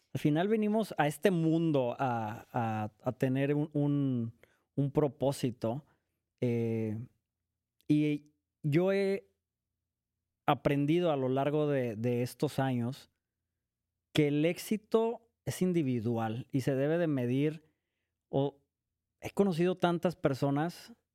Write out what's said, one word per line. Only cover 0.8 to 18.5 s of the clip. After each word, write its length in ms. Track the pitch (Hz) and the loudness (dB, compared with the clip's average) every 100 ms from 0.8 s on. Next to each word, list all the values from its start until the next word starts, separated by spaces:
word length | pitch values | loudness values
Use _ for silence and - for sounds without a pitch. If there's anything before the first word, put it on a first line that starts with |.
| 202 - | -2 0
a 80 | 151 | 0
este 240 | - 208 | 2 2
mundo 640 | 175 160 160 165 143 120 - | 2 2 2 2 2 2 0
a, 480 | 131 117 107 113 - | -2 -2 -4 -8 -6
a, 380 | 127 113 110 107 - | -2 -2 -2 -4 -6
a 100 | - | -6
tener 420 | 120 135 131 139 | -2 0 0 0
un, 160 | 147 151 | 0 -2
un, 600 | 147 143 143 139 123 117 - - _ _ | 0 0 0 0 -2 -4 -8 -20 _ _
un 160 | - 139 | -4 -2
propósito. 920 | 147 147 - 131 139 131 113 113 131 - _ _ _ _ _ | 0 0 0 -2 0 -2 -2 -4 -6 -10 _ _ _ _ _
Eh, 580 | 123 117 117 113 110 107 127 _ _ _ _ _ _ _ - | -2 0 -2 -2 -4 -6 -10 _ _ _ _ _ _ _ 0
y 440 | 151 151 147 - _ _ _ | 2 2 -2 -8 _ _ _
yo 300 | 151 147 185 | 0 2 2
he 360 | 196 196 196 - _ _ _ _ _ _ _ _ _ _ _ - | 2 0 -2 -8 _ _ _ _ _ _ _ _ _ _ _ -2
aprendido 640 | 147 - 143 143 170 175 | 0 0 0 2 2 2
a 40 | 143 | 0
lo 120 | 127 | 0
largo 380 | 131 139 151 147 | 0 0 0 0
de, 300 | 139 120 107 | 0 -2 -2
de 260 | 120 120 | -2 0
estos 360 | 123 - 147 - | -2 -2 -4 -2
años 520 | 135 123 117 139 - _ _ _ _ _ _ _ _ _ _ | -2 0 -2 -6 -14 _ _ _ _ _ _ _ _ _ _
que 160 | - 147 | 0 2
el 160 | 147 | 2
éxito 800 | 160 170 - 214 - 226 226 233 _ _ | 0 0 -2 -4 0 0 0 -4 _ _
es 180 | - - | -10 -2
individual 840 | 185 170 135 123 107 113 110 113 - | 0 0 0 -2 -2 -2 -2 -6 -4
y 120 | 139 | -4
se 120 | 135 | 0
debe 240 | 135 143 165 | 0 0 0
de 80 | 170 | 0
medir. 580 | 139 120 131 151 160 - _ _ _ _ _ _ | 0 0 0 0 -2 -12 _ _ _ _ _ _
O 320 | 139 139 | -2 -2